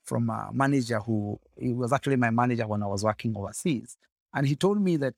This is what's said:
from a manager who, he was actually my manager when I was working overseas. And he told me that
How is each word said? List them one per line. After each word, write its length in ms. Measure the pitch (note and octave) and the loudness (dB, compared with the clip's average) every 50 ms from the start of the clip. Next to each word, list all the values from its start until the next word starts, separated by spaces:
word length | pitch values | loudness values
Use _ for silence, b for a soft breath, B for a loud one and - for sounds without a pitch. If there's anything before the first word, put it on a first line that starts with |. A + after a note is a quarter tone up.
| - | -8
from 240 | - C3 A#2+ A#2 A#2 | -4 -2 0 0 0
a 220 | A2 A2 G#2 G2+ A2 | -2 -4 -6 -4 -2
manager 480 | B2 C3+ C#3 C#3+ C#3 B2 A2+ A2+ G#2+ | 0 2 4 4 2 2 0 0 -2
who, 400 | G#2 A2+ A2+ G#2+ G#2 G#2 G#2 - - _ _ - | 0 0 0 0 0 -2 -6 -8 -10 _ _ -6
he 140 | B2+ B2+ A#2+ | -4 -2 -2
was 200 | B2 B2+ A#2 C3+ | -2 0 0 0
actually 240 | C3+ - C#3+ C3+ | 0 2 2 2
my 140 | B2+ B2 A#2 | 2 2 2
manager 360 | A2+ A#2+ B2 B2 B2 A2+ A2+ | 4 2 2 2 2 0 -2
when 160 | G#2+ G#2+ G#2 G#2 | -2 -2 -2 -2
I 40 | |
was 160 | G2+ G2 G2 G2+ | -2 -2 0 0
working 320 | G#2+ G#2 - - A#2+ A2 | 0 0 0 -2 -4 -4
overseas. 600 | G2 G2 - - - - F#3 D3 A2+ - - - - _ _ _ _ _ _ - | -4 -6 -8 -8 -4 -2 -2 -2 -2 -4 -8 -16 -20 _ _ _ _ _ _ -4
And 100 | C3+ D3 | -2 0
he 100 | C#3 D3 | 0 2
told 260 | C#3+ - G3 G#3 G#3 G3+ | 2 2 2 2 2 2
me 140 | F#3 E3+ | 2 2
that 180 | D3+ C#3 C3 A#2 | 2 0 -2 -4